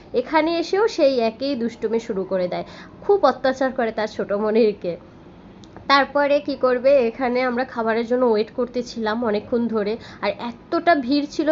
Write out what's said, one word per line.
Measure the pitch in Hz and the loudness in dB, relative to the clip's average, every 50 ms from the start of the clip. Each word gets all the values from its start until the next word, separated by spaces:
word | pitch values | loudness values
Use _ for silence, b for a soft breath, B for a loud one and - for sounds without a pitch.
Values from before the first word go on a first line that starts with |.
| B B B | B B B
এখানে | 226 254 - 302 320 302 320 339 339 | -4 -2 0 2 2 2 2 0 -2
এসেও | 330 330 - 381 427 440 | -2 -2 0 0 0 0
সেই | - - 320 269 269 247 | 2 2 2 2 4 2
একই | 226 226 226 - 269 277 285 | 0 -2 -2 -2 -4 -4 -2
দুষ্টুমি | 240 226 240 233 - - 214 220 226 | -2 -4 -4 -6 -4 -6 -2 -2 -2
শুরু | 226 - 220 190 190 | -2 -2 -6 -4 -4
করে | 185 190 185 180 180 | -4 -2 -2 -2 -2
দেয়। | 180 175 175 B B B B B B - | -4 -6 -8 B B B B B B -8
খুব | - - 403 403 403 | 0 2 2 4 4
অত্যাচার | 277 254 262 - 262 262 262 277 262 240 | 4 2 2 0 -2 0 0 -2 -2 0
করে | 262 240 220 220 | 0 -2 -2 -2
তার | 220 214 220 - | -2 -4 -4 -4
ছোট | - 208 185 196 | -6 -4 -2 -2
মনিরকে। | 202 214 214 214 226 240 214 202 208 - 180 165 - - - - - - - - - - - - - - - - - - - | -2 0 2 4 4 4 4 2 0 -6 -8 -8 -8 -12 -20 -20 -20 -20 -20 -20 -20 -20 -20 -20 -20 -20 -20 -20 -10 -2 2
তারপরে | 277 277 269 269 - 285 285 285 285 294 | 4 4 4 2 2 0 2 4 2 2
কি | 285 - 277 | 0 -2 -6
করবে, | 247 - 254 254 247 233 269 285 277 240 226 | 0 0 0 2 2 4 4 4 4 4 2
এখানে | 226 - 269 240 247 247 254 | -2 -2 -2 -2 0 0 0
আমরা | 254 240 233 262 | 0 0 -2 -4
খাবারের | 254 - 240 226 226 220 226 240 | -4 -4 -4 -2 0 0 0 0
জন্য | 226 247 247 254 | 0 0 2 2
ওয়েট | 240 226 208 220 220 - | 4 4 2 0 -2 -2
করতেছিলাম | - 247 240 - 254 240 240 - 233 226 214 214 233 247 | -4 -4 -4 -4 -6 -6 -6 -6 -4 -4 -2 -2 -2 -2
অনেকক্ষণ | 226 208 208 208 - - 233 233 226 | 0 -2 -2 -2 -2 -2 0 0 0
ধরে, | 220 220 202 202 220 240 B B B B B | 0 0 0 -2 -2 -6 B B B B B
আর | 208 202 - 214 240 | -4 -4 -4 -6 -12
এতটা | 233 - - - - 339 330 339 339 | -12 -12 -10 -4 -2 0 4 4 2
ভিড় | 302 254 233 285 294 277 | 2 2 0 0 0 0
ছিল | 285 - - 311 285 | -2 -4 -2 0 2